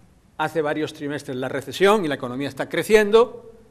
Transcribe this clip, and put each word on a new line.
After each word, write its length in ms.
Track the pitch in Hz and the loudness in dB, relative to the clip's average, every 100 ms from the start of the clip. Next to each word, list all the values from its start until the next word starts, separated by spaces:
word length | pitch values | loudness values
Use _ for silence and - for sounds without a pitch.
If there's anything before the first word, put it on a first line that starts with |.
| _ _ _ - | _ _ _ -6
hace 240 | 156 160 | -4 -2
varios 320 | 147 151 147 | -2 -2 -6
trimestres 420 | - 143 143 - 127 | -6 -8 -8 -8 -8
la 140 | 131 | -6
recesión 560 | 143 127 123 190 214 160 | -6 -8 0 4 4 0
y 20 | |
la 80 | 139 | -4
economía 320 | 123 123 139 | -6 -8 -8
está 220 | 139 151 | -8 -6
creciendo 840 | 165 160 214 202 220 247 - - - _ | -4 4 4 6 4 4 -2 -20 -20 _